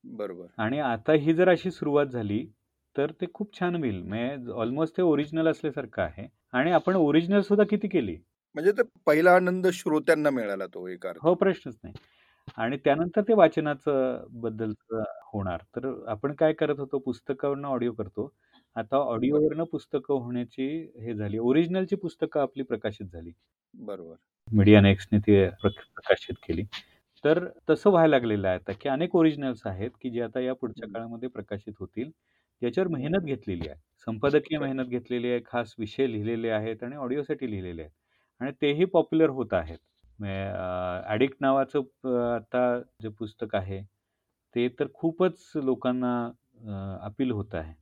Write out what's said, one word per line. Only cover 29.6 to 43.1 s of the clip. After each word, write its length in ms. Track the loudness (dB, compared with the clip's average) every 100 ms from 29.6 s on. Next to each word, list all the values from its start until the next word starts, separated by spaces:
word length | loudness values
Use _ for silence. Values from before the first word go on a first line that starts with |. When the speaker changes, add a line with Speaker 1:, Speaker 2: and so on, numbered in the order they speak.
Speaker 2:
आहेत, 260 | -8 -6 -8 _
की 80 | -8
जे 120 | -6
आता 180 | -4 -4
या 140 | -4
पुढच्या 320 | -4 -8 -8 -10
Speaker 1:
हम्म. 80 |
Speaker 2:
काळामध्ये 340 | -10 -10 -10 -10
प्रकाशित 440 | -10 -10 -10 -10 -14
होतील, 300 | -10 -8 -10 -12 _ _ _ _
ज्याच्यावर 260 | -4 -2 -2
Speaker 1:
हम्म. 120 | -2
Speaker 2:
मेहनत 240 | -2 -2
घेतलेली 440 | -2 -6 -6 -6 -8
आहे. 120 | -12 _ _ -10
संपादकीय 520 | -2 2 2 2 -4
Speaker 1:
खरं. 80 | -4
Speaker 2:
मेहनत 180 | -4
घेतलेली 460 | -4 -6 -4 -4 0
आहे, 100 | -2 -2
खास 280 | -6 -6 -8
विषय 280 | -8 -2 -2
लिहिलेले 420 | 0 -4 -2 -2
आहेत 340 | -2 -2 -6
आणि 140 | -10 -8
ऑडिओसाठी 540 | -4 -4 -4 -6 -4
लिहिलेले 320 | -6 -8 -10
आहेत. 100 | -14 _ _ _ _ _
आणि 120 | -8 -2
तेही 220 | 0 2
पॉप्युलर 460 | 2 2 2 2 2
होत 160 | 0 -2
आहेत. 260 | -2 -2 -12 _ _ _ _
म्हणजे, 220 | -8 -6
अ, 720 | -6 -6 -6 -6 -6 -6 -4
ॲडिक्ट 240 | 0 0 2
नावाचं, 380 | 0 2 2 -2 -4 _
अ, 40 | -2
आता 720 | 0 0 -2 -2 0 0 0 -6 _
जे 60 |
पुस्तक 460 | -12